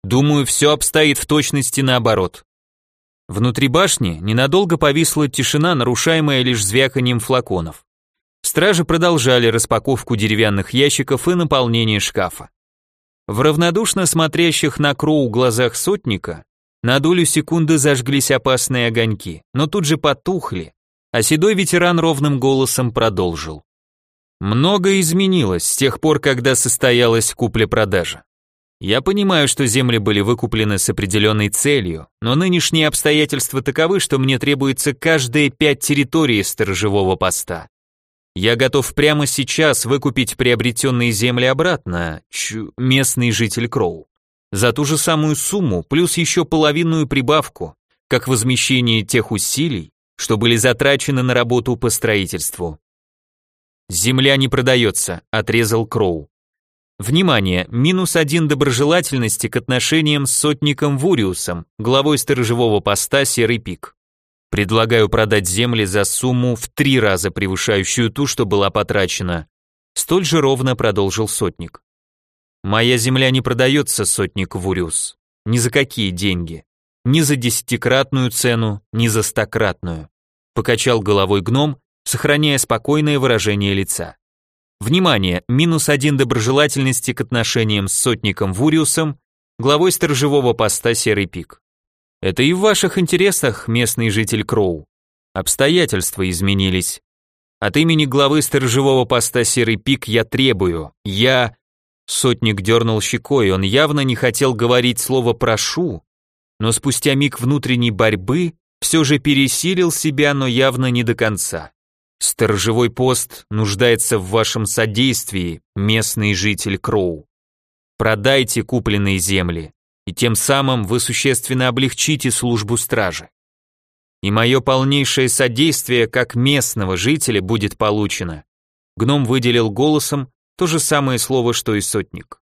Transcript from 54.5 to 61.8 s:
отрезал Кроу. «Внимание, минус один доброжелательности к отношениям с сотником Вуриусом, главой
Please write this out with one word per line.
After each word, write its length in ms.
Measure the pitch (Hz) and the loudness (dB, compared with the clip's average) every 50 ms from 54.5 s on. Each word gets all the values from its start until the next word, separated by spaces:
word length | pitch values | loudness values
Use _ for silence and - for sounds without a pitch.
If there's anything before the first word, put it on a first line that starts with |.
| 123 143 127 131 131 127 117 104 90 - - - 90 80 _ _ | 0 0 2 2 2 4 2 2 0 -2 -4 -4 -6 -10 _ _
отрезал 540 | - 110 104 - 113 117 117 104 113 113 117 | -4 -4 -2 0 0 0 2 2 0 -2 -2
Кроу. 440 | 113 - 117 107 92 85 80 73 _ _ _ _ _ _ _ _ _ _ _ _ _ _ _ | -2 -2 0 0 0 0 -4 -8 _ _ _ _ _ _ _ _ _ _ _ _ _ _ _
«Внимание, 720 | 104 110 135 170 196 175 139 110 98 92 90 90 90 - | -6 0 2 2 2 4 2 2 0 0 0 -2 -2 -2
минус 460 | - 117 135 165 185 185 185 165 - | -2 0 2 2 2 0 0 0 0
один 320 | 170 160 143 147 170 160 147 | 0 0 2 0 0 0 0
доброжелательности 1000 | 143 131 147 143 123 113 143 147 165 180 165 - 139 131 120 110 - - - 107 | 0 0 0 0 0 0 2 2 2 0 0 -2 -4 -2 -2 -2 -2 -4 -6 -4
к 100 | - 127 | -4 -4
отношениям 680 | - - 127 123 - - 165 160 156 151 147 147 139 | -4 -2 -2 -2 0 0 0 2 2 2 0 0 0
с 60 | 131 | -2
сотником 640 | - - - 151 151 135 - 147 139 - 151 147 143 131 | -2 0 0 0 -2 0 0 -2 0 0 0 -2 0 0
Вуриусом, 680 | 139 190 185 131 104 95 90 - - - 87 85 82 _ _ | 0 0 2 2 0 -2 -2 -4 -6 -8 -8 -10 -12 _ _
главой 400 | _ | _